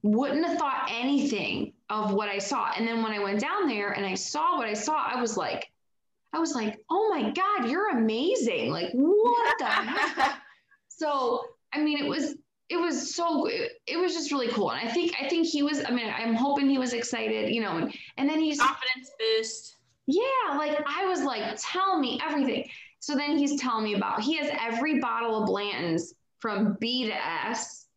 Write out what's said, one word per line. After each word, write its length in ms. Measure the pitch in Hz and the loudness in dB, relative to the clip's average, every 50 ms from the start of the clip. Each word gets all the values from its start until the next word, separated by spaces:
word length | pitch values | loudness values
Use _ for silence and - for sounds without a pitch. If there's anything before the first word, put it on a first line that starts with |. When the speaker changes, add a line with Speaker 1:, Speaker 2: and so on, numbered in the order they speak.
| - | 4
Speaker 1:
Wouldn't 440 | 208 208 226 277 285 - 294 330 | 4 4 4 2 2 2 0 0
have 100 | 339 339 302 | 0 0 0
thought 300 | 302 277 262 254 - - | 0 0 -2 -2 -2 -4
anything 800 | - 233 247 269 285 277 220 285 233 196 165 101 - - - - - _ _ _ | -4 -2 0 2 2 2 2 2 0 0 -2 -2 -2 -2 -4 -4 -6 _ _ _
of 220 | 208 214 208 202 196 | -4 -2 0 2 2
what 140 | 202 214 208 | 0 0 0
I 100 | 196 196 | -2 -2
saw. 320 | 196 - 277 233 - - - | -2 -2 -2 -2 -2 -2 -2
And 100 | - 220 | -2 -2
then 160 | 233 233 226 226 | 0 0 0 0
when 100 | 220 214 | 0 -2
I 60 | 208 | -2
went 220 | 202 196 202 208 | -2 0 0 0
down 260 | 254 294 359 415 381 294 | 0 0 0 0 0 0
there 240 | 233 208 202 202 - | 0 0 -2 -2 -2
and 120 | - 202 | -2 -2
I 80 | 190 190 | -2 -2
saw 420 | 196 - - - 294 320 359 277 269 | -4 -4 -4 -2 0 2 2 2 2
what 80 | 240 214 | 0 -2
I 60 | 208 | -2
saw, 220 | 214 208 302 311 | -2 -2 0 0
I 240 | 302 - 214 233 247 | 0 0 0 -2 0
was 160 | 240 226 214 | 0 0 0
like, 340 | 196 165 - - - - - _ _ _ _ _ _ _ _ _ _ _ _ - | -2 -2 -2 -4 -6 -8 -10 _ _ _ _ _ _ _ _ _ _ _ _ -2
I 40 | 311 | -2
was 160 | 330 294 285 | 0 0 0
like, 260 | 247 220 214 208 - - - | -2 -2 -2 -4 -6 -4 0
"Oh 180 | - 381 440 440 | 0 2 2 2
my 200 | 381 302 214 214 | 2 2 0 0
God, 400 | - 339 370 403 415 392 240 226 | 0 0 0 2 2 0 0 0
you're 200 | 269 349 415 427 339 | 0 0 0 0 2
amazing. 720 | 233 226 220 220 233 269 349 508 466 285 233 185 156 - 120 | 2 2 2 2 2 2 2 2 2 2 0 0 0 -2 -2
Like, 200 | 156 165 175 - - | -2 -2 -4 -2 2
what 600 | 247 277 320 392 415 440 480 480 480 466 466 - - | 2 4 6 6 6 6 6 4 4 4 2 2 0
the 60 | 294 | 0
Speaker 2:
<laughs> 20 | |
Speaker 1:
heck?" 760 | - - - 220 220 285 392 285 - - - 302 277 - - - - - _ _ _ _ _ _ _ | 0 2 0 0 0 -2 -2 -2 -2 0 0 0 0 0 -2 -12 -20 -20 _ _ _ _ _ _ _
So, 560 | - - 320 302 285 269 254 240 254 - - - - _ _ _ - | -8 -4 -2 0 0 2 2 2 0 0 -4 -8 -14 _ _ _ -4
I 60 | 294 | 0
mean, 180 | 302 302 294 285 285 | 0 2 2 0 0
it 40 | - | -2
was, 260 | - 320 269 - 285 - _ _ _ _ _ _ | 0 -2 -2 -2 -4 -8 _ _ _ _ _ _
it 80 | 349 | -2
was 380 | 349 339 339 294 - - - - | 0 0 0 0 -2 -4 -6 -4
so, 320 | - 339 339 320 262 - | -2 0 0 2 2 0
it, 260 | - - - - - - - _ | 0 -2 -2 -4 -4 -6 -10 _
it 100 | - 285 | -4 -2
was 160 | 339 359 359 320 | 0 0 0 0
just 160 | 339 285 294 294 | -2 -2 -2 0
really 160 | 277 247 226 | 0 0 0
cool. 240 | 233 214 196 151 117 | 0 0 0 0 0
And 140 | 135 190 | -2 -4
I 60 | 233 226 | -2 0
think, 220 | 349 330 339 - - | 0 0 0 0 -2
I 80 | 269 269 | -2 0
think 180 | 349 330 330 | 2 2 2
he 160 | - - 294 285 | 2 2 2 2
was, 200 | 294 302 285 - | 2 2 0 0
I 40 | - 240 | 0 -2
mean, 200 | 247 233 214 - | 0 0 -2 -4
I'm 200 | - 226 233 226 | -2 0 0 2
hoping 340 | 226 254 285 285 285 277 269 | 2 2 2 2 4 4 4
he 80 | 277 | 4
was 160 | 262 254 247 240 | 4 2 0 -2
excited, 640 | 233 233 - - 226 220 220 220 220 214 - 214 | -2 -2 -2 -2 -2 0 0 0 0 0 0 0
you 80 | 233 220 | 0 0
know, 140 | 196 170 | 0 0
and, 180 | 165 - - - - - - - - | -2 -2 -4 -6 -10 -16 -16 -6 -2
and 100 | 269 285 | 0 2
then 120 | 320 311 | 2 2
he's 180 | 320 311 294 285 | 2 2 2 4
Speaker 3:
Confidence 520 | 294 269 294 - 262 254 254 254 254 - - - | 4 4 4 2 -2 -4 -4 -4 -6 -18 -8 -4
boost. 580 | 226 220 220 220 220 220 - - - - - _ _ _ _ _ _ | 0 2 2 2 0 -2 -8 -12 -14 -18 -20 _ _ _ _ _ _
Speaker 1:
Yeah, 500 | - 277 370 480 539 539 523 466 349 285 285 | 0 2 2 2 2 2 2 0 0 0 0
like, 180 | 302 294 294 294 294 | 0 0 0 -2 -2
I 200 | 277 294 339 392 | -2 -2 -2 0
was 160 | 370 370 311 269 | 0 0 0 0
like, 200 | 277 247 214 - - - | -2 -2 -2 -4 -6 -6
"Tell 420 | - - - - 359 381 381 381 330 | -6 -8 -4 0 0 2 2 2 2
me 200 | 277 240 247 240 254 | 2 0 -2 -2 -2
everything." 460 | 320 294 294 262 247 - - - - - - - - _ _ | -2 0 2 2 2 0 -2 -4 -8 -12 -18 -20 -20 _ _
So 160 | - - 294 | -6 -2 -2
then 240 | 262 294 294 302 302 | 0 0 2 2 2
he's 200 | 285 285 294 277 | 2 2 0 0
telling 240 | 254 254 233 220 214 | -2 0 0 0 0
me 100 | 214 208 | 0 0
about, 260 | 196 196 196 - 226 | 0 0 0 -2 -2
he 160 | 220 262 320 311 | 0 0 0 0
has 120 | 285 247 - - | -2 -2 -2 -4
every 380 | 233 233 226 233 262 311 302 247 | -4 -2 -2 -2 0 2 2 0
bottle 420 | 262 240 226 226 233 233 220 220 | 0 0 -2 -2 0 0 0 0
of 60 | 214 | 2
Blanton's 680 | 202 190 202 202 208 196 120 170 170 160 170 170 - - _ _ _ _ _ | 0 0 0 -2 -4 -4 -4 -2 -2 -2 -2 -2 -6 -14 _ _ _ _ _
from 360 | - 226 208 196 220 190 185 - | -6 -4 0 2 2 0 0 0
B 260 | 226 233 247 254 247 | -2 -2 -2 -2 -2
to 80 | 214 202 - - | -2 -2 -4 -4
S. 600 | 147 165 156 135 - 240 - - - - - - _ _ | -4 -4 -4 -4 -4 -4 -6 -6 -10 -12 -18 -20 _ _